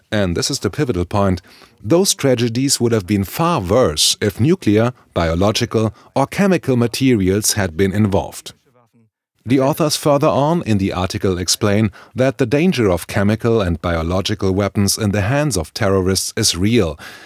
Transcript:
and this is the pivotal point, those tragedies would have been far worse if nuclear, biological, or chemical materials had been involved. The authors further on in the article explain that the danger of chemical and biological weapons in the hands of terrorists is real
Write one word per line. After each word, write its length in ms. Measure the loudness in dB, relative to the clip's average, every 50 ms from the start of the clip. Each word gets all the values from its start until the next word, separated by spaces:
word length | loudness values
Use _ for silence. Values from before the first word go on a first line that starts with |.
| _ -6
and 280 | -2 -2 0 0 0 -2
this 120 | -4 -4
is 100 | -4 -4
the 100 | -4 -4
pivotal 340 | -2 -2 -4 -2 -2 -4 -4
point, 380 | -2 0 0 2 2 0 -2 -6 -12 -20 -20 -20 -20 _ _ -2
those 320 | 0 2 2 2 2 -2
tragedies 640 | 0 0 0 2 2 0 -2 0 -2 -2 -2 -2 0
would 140 | 0 0 0
have 120 | 0 0
been 200 | 0 0 0 0
far 340 | -2 -4 -2 -2 0 0 -2
worse 560 | 0 0 2 2 2 2 0 0 -2 -2 -2 -2
if 180 | -2 -4 0 0
nuclear, 540 | 2 2 0 0 2 2 2 4 2 0 -2 _ _ _ -4
biological, 800 | -2 -2 0 0 0 2 0 0 0 -2 -2 0 0 0 -2 -4 -6 -14 -6 -2
or 100 | -2 -2
chemical 520 | -2 -2 0 0 2 0 0 0 0 0 2
materials 760 | 0 0 -2 0 2 2 2 2 2 2 0 0 0 -2 -2
had 220 | -2 -2 -4 0
been 160 | 0 0 0
involved. 600 | 2 2 0 2 2 0 -2 -2 -10 -14 -16 -18 -20 _ _ _ _ _ _ _ _ _ _ _ _ _ _ _ _ _ -4
The 140 | 0 2 2
authors 380 | 2 2 2 2 0 0 0 0
further 320 | 2 2 2 4 4 2
on 340 | 2 2 2 2 0 0 0
in 140 | 0 0 0
the 160 | 0 -2 -2
article 440 | -2 -4 -4 -4 -4 -2 -2 -2 -2
explain 540 | -2 -4 -2 0 0 2 2 2 2 0 -2 -6 -20 -10 -2
that 220 | 0 0 0 2 0
the 80 | -2
danger 440 | 0 2 2 2 2 2 2 2 2
of 180 | 2 0 -2 -4
chemical 520 | -2 0 2 2 0 0 0 0 0 2
and 220 | 0 0 -2 -2
biological 720 | -2 -4 -4 -2 -2 -2 -2 -2 -2 -4 -4 -2 -2 -2 0
weapons 440 | 0 -2 -2 0 0 0 0 0 -2
in 140 | -2 -2
the 100 | 0 0
hands 360 | -2 0 0 0 0 -2 -2 -4
of 160 | -6 -6 -6
terrorists 600 | -2 0 0 2 2 2 0 0 -2 -2 -6 -4 -2
is 180 | -2 -2 0
real 420 | 0 0 2 2 2 2 0 -2 -8 -14 -18 -20 -20 -20